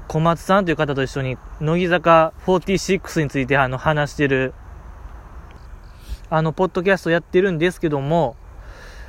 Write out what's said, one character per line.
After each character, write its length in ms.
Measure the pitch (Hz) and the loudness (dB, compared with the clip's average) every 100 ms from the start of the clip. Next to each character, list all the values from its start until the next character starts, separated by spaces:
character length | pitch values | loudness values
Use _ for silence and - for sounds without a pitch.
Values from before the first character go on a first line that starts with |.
| - | -6
小 120 | 156 | 0
松 220 | 165 165 | 0 0
さ 180 | - 190 | 2 2
ん 60 | 180 | 4
と 60 | |
い 20 | |
う 20 | 151 | 0
方 200 | 151 135 | 0 0
と 80 | |
一 60 | 131 | -2
緒 120 | 143 | -2
に、 160 | 131 123 - - | -4 -6 -10 -6
乃 220 | 151 170 | -2 0
木 60 | 180 | 2
坂 440 | 175 170 165 160 - | 2 6 6 6 0
フ 160 | - 185 | 0 0
ォ 40 | |
ー 60 | 175 | 2
テ 80 | |
ィ 20 | 185 | -2
ー 20 | |
シ 180 | - 185 | 0 -2
ッ 40 | |
ク 120 | - | -2
ス 120 | - | -2
に 60 | 143 | -2
つ 100 | 143 | 0
い 80 | 127 | 2
て、 100 | 139 | 2
あ 100 | 131 | 2
の、 100 | 127 | 0
話 340 | - 151 143 | 0 0 0
し 40 | - | 0
て 120 | 143 | 0
る、 260 | 135 131 - - - - - - - - - - - - - - - - - - | 2 0 -4 -16 -18 -18 -18 -18 -18 -18 -18 -18 -18 -18 -18 -18 -18 -12 -12 -4
あ 120 | 156 | 0
の、 100 | 160 | 0
ポ 140 | 147 185 | 0 0
ッ 60 | |
ド 100 | - | 0
キ 80 | 180 | 0
ャ 60 | 190 | 0
ス 60 | |
ト 60 | 165 | 2
や 100 | 165 | 0
っ 20 | |
て 200 | - 180 | 2 2
る 100 | 196 | 2
ん 60 | 165 | 2
で 140 | 175 | 0
す 80 | 175 | 0
け 100 | 165 | -2
ど 120 | 143 | -2
も、 340 | 139 170 139 - - - - - - - | 0 2 0 -2 -14 -18 -18 -18 -18 -18